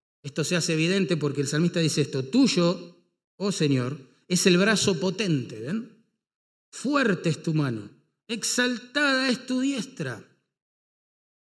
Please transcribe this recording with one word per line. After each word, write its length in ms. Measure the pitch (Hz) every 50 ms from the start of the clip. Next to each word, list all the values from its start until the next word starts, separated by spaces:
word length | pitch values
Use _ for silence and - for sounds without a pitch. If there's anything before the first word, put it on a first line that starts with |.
| _ _ _ _ -
esto 200 | 143 - - 151
se 140 | - 180
hace 160 | 170 156 170 160
evidente 420 | 156 160 170 190 196 190 - 175
porque 240 | 151 147 143 131 139
el 80 | 139
salmista 320 | 127 143 151 170 170 - 175
dice 220 | 165 151 - 160
esto, 240 | 139 - - 135 131
"Tuyo, 720 | - - 254 277 220 - 170 175 170 - - - - - _ _ _ _ _ _ _ _
oh 140 | - 185 202 180
Señor, 560 | - 165 143 139 127 123 123 151 - - - _ _ _
es 180 | - 180 170 -
el 140 | 190 175 175
brazo 400 | 196 214 220 - - 208 190 151
potente", 600 | 175 190 175 190 220 185 156 135 117 92 - 107
¿ven? 460 | 113 135 190 226 240 - - _ _ _ _ _ _ _ _ _ _ _ _ _ _ _
"Fuerte 580 | - - - 247 294 285 262 220 185 - - 170
es 120 | 151 -
tu 140 | - 170 156
mano, 340 | 156 143 131 117 107 101 101 - _ _ _ _ _ _
exaltada 1000 | - 226 214 - - - 247 247 254 247 214 - - - 285 294 277 262 262 262 262
es 180 | 247 - -
tu 120 | - 254 254
diestra." 640 | 262 277 277 247 - - - - 156 131 117 98 - _ _ _ _ _ _ _ _ _ _ _ _ _ _ _ _ _ _ _ _ _ _ _ _ _